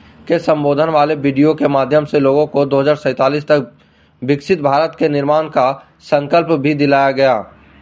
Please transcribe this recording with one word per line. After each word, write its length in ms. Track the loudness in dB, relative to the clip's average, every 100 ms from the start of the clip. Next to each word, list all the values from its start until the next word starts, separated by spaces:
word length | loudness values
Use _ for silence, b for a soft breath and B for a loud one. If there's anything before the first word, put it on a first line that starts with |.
| B B -4
के 100 | -2
संबोधन 500 | 0 0 0 0 0
वाले 260 | 0 0
वीडियो 400 | 0 -2 2 2
के 140 | 2 0
माध्यम 360 | 0 0 0
से 160 | 0 0
लोगों 260 | 2 2 0
को 180 | -2 0
दो 140 | 0
हज़ार 160 | 0 0
सैंतालीस 500 | -2 -2 -2 -2 0
तक 260 | 0 0 -12 b b b _
विकसित 380 | -4 -4 -2 -2
भारत 360 | 0 0 -2 -2
के 100 | -2
निर्माण 400 | 0 0 -2 -2
का 220 | 0 -2 -2 B _
संकल्प 520 | -4 -2 0 0 0
भी 220 | 0 0
दिलाया 360 | 0 2 2 2
गया। 340 | 2 2 0 -4 b b b